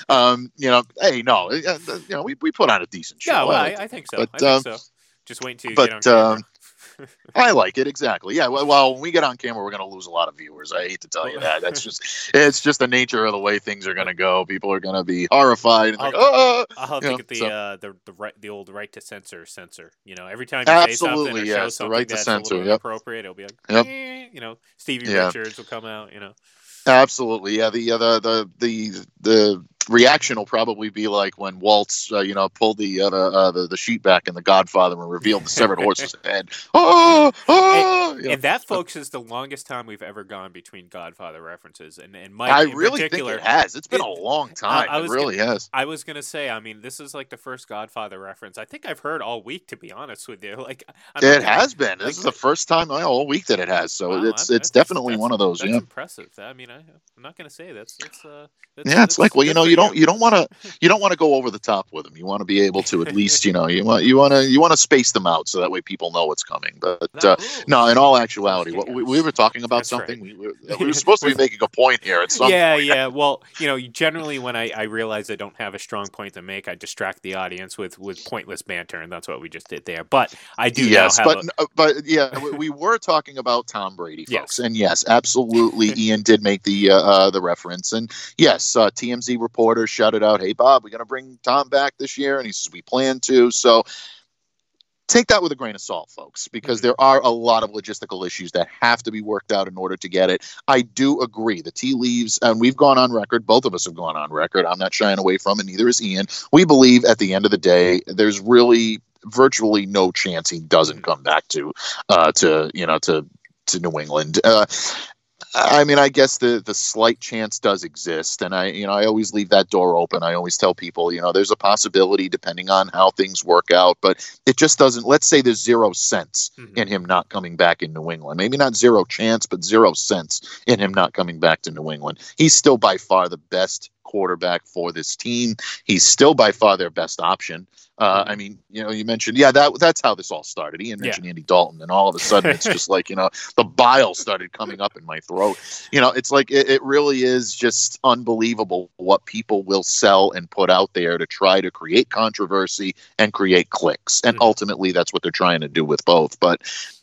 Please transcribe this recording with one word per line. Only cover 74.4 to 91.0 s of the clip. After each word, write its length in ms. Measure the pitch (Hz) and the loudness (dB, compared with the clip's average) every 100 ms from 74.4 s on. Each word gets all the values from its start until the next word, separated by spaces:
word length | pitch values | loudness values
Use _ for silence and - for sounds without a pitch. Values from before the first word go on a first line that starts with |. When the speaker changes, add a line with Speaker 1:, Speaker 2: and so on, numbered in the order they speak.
| 123 117 | -8 -6
Speaker 1:
I, 140 | 113 | -6
I 120 | 110 | -6
realize 440 | 110 110 113 107 104 | -8 -6 -6 -6 -8
I 60 | 104 | -12
don't 200 | 101 - | -12 -12
have 160 | 104 | -12
a 40 | 98 | -12
strong 280 | - 107 98 | -12 -10 -10
point 280 | - 101 | -14 -16
to 80 | 95 | -16
make, 260 | 90 98 98 | -14 -14 -12
I 60 | |
distract 480 | 87 - - 95 92 | -14 -14 -10 -8 -8
the 120 | 95 | -10
audience 420 | 95 92 90 92 - | -10 -10 -12 -16 -14
with, 220 | 92 - | -14 -14
with 260 | 98 92 | -16 -16
pointless 380 | - 113 - 90 | -12 -12 -12 -14
banter, 380 | - 87 87 85 | -12 -12 -12 -14
and 100 | 82 | -14
that's 160 | 87 - | -14 -14
what 120 | 64 | -14
we 80 | 80 | -14
just 180 | 80 - | -20 -16
did 160 | 80 | -14
there. 200 | 80 82 | -12 -12
But 300 | 82 139 120 - - - | -2 -2 -2 -6 -16 -4
I 140 | 117 | -2
do 160 | 117 123 | 0 4
Speaker 2:
Yes, 300 | 104 95 95 | 6 6 4
Speaker 1:
now 60 | |
have 100 | 110 | 4
Speaker 2:
but 20 | 151 | 2
Speaker 1:
a 40 | |
Speaker 2:
n-, 100 | 165 - | -2 -6
uh, 80 | 156 | -4
but 320 | 160 156 143 147 | 2 2 2 -2
yeah, 320 | 160 135 143 | 0 0 -4
we, 120 | 147 | -8
we 180 | 147 156 | -8 -8
were 280 | 143 180 226 | -6 -2 -2
talking 400 | - 156 151 139 | -2 -2 -4 -6
about 280 | 123 120 120 | -2 -2 -4
Tom 300 | 110 95 92 | -8 -8 -10
Brady, 280 | 85 78 - | -14 -14 -8
Speaker 1:
Yes. 120 | 117 | -8
Speaker 2:
folks, 180 | - - | -6 -6
and 160 | 120 113 | -6 -2
yes, 280 | 98 85 - | 0 0 2
absolutely, 840 | 117 - 127 120 117 113 - 107 | 2 2 -2 0 2 2 2 0
Speaker 1:
<laughs> 40 | 107 | 0
Speaker 2:
Ian 260 | 110 107 | 0 0
did 200 | 104 107 | 4 4
make 200 | 104 98 | 2 -2
the, 280 | - 98 98 | -2 0 2
uh, 80 | 98 | 2
uh, 280 | 90 98 95 | 4 4 4
the 100 | 95 | 2
reference, 520 | 90 87 90 90 92 | -4 -4 -8 -12 -8
and 180 | 113 113 - - - | -6 -8 -12 -14 2
yes, 380 | 147 92 - 127 | 2 2 0 2
uh, 140 | 104 | 0
T 160 | - 120 | 0 -6
M 100 | 123 | -6
Z 140 | 120 120 | -6 -6
reporter 480 | 117 - 113 113 113 | -4 0 2 2 -2
shouted 360 | - 110 110 | 0 0 2
out, 180 | 107 104 | 2 2
"Hey, 120 | 95 | 0
Bob, 320 | - 123 135 | 2 4 4
we 60 | 107 | 2
gonna 140 | 113 | -12